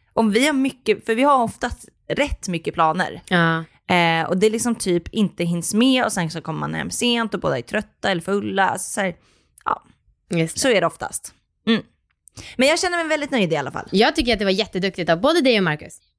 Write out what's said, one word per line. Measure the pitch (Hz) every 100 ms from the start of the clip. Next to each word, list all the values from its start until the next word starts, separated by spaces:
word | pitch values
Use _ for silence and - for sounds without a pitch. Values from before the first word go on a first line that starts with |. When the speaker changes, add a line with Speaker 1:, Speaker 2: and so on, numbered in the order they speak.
| _
Speaker 1:
Om | - 220
vi | 208 285
har |
mycket, | 277 262 - - 202 -
för | 226
vi |
har | 277 269
oftast | 233 - 240 - - _ -
rätt | 156 285 - -
mycket | 170 160
planer. | 151 160 170 160 175 -
Speaker 2:
Ja. | 180 165 165 160 _ - 180
Speaker 1:
Eh, | 170 165 165
och | 185
det | 214
liksom | 226 240 226
typ | 190 175 -
inte | 226 196 -
hinns | 170 170 170
med | 208 262 254 226
och |
sen | 202 165
så | 165
kommer | - 151
man | 147
hem | 160 151
sent | - 240 240 220
och | 190
båda | 156 135
är |
trötta | - 208 208 _ 202
eller | 180
fulla. | 180 202 208 190 185
Alltså | - -
så | -
här, | 190 165 _ _ _ - -
ja. | - _ _ _ _ -
Speaker 2:
Just | 170 160 -
det. |
Speaker 1:
Så | 269
är | 208
det | 170
oftast. | - - - - _ _ _ -
Mm. | 226 - _ _ _ _ - - -
Men | 262
jag | 339
känner | 359 349
mig | 320
väldigt | 311 285
nöjd | 269 180
i | 151
alla | 131
fall. | - -
Speaker 2:
Jag | 190 254 320
tycker | 240
att | 214
det | 202
var |
jätteduktigt | 190 208 185 190 185 175
av | 170
både | 254 339
dig | 262 220
och |
Marcus. | 180 151 170 - _